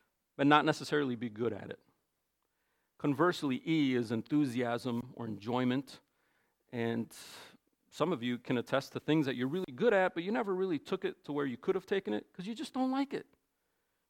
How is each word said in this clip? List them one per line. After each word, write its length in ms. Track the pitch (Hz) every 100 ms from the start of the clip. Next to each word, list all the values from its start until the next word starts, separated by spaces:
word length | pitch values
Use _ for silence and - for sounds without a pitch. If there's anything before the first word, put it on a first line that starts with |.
| _ _ _ -
but 100 | 139
not 180 | 147
necessarily 520 | 147 147 139 151 135 120
be 120 | 120
good 240 | 107 117
at 180 | 101 104
it. 100 | - _ _ _ _ _ _ _ _ _ _ _ -
Conversely, 600 | 151 131 175 170 147 123 -
E 280 | 160 139
is 180 | 127 110
enthusiasm 1000 | 113 - 147 143 117 120 120 127 117 123
or 120 | - 113
enjoyment. 720 | 101 104 123 127 131 139 - _ _ _ _ _ _ _
And 400 | 123 117 117 110 - - - - - _ _ _
some 220 | - 156
of 100 | 147
you 160 | 123 120
can 200 | - 127
attest 340 | - 135 -
to 80 | -
things 260 | - 156 139
that 80 |
you're 140 | 120 127
really 240 | 175 185
good 180 | 127 233
at, 220 | 196 185
but 80 | 180
you 80 | 175
never 240 | 240 202
really 240 | 185 190 147
took 260 | - 190
it 200 | 190 -
to 80 | -
where 120 | 147
you 120 | 143 117
could 180 | -
have 100 | 185
taken 300 | - 196 208
it 180 | 208 -
'cause 140 | - 180
you 80 |
just 180 | 233 294
don't 200 | 254 262
like 200 | 269 277
it. 140 | - - _ _ _ _ _ _ _ _